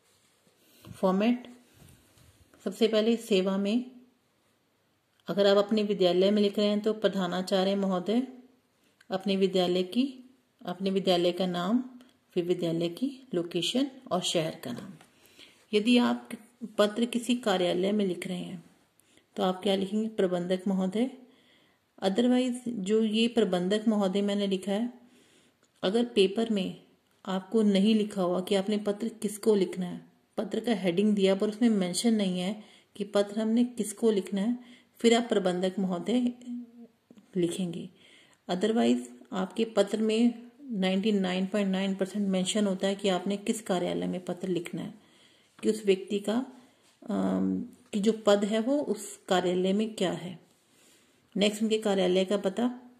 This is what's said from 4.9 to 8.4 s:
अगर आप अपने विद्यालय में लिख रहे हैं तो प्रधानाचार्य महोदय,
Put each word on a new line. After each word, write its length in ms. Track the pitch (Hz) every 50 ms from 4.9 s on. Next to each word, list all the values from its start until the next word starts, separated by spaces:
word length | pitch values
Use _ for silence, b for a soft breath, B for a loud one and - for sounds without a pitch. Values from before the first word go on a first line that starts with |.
| _ _ _ _ _ _ _ -
अगर 200 | 165 190 202 202
आप 180 | 196 202 202
अपने 180 | 202 226 214 208
विद्यालय 480 | 208 208 185 185 175 175 180 185 196
में 100 | 208 208
लिख 180 | 208 202 208 214
रहे 80 | 208 208
हैं 120 | 208 208
तो 140 | 208 220 214
प्रधानाचार्य 840 | 214 - 196 185 196 185 175 175 185 185 - 202 190 190 190 196
महोदय, 520 | 202 196 190 190 180 175 208 208 240 262 - - -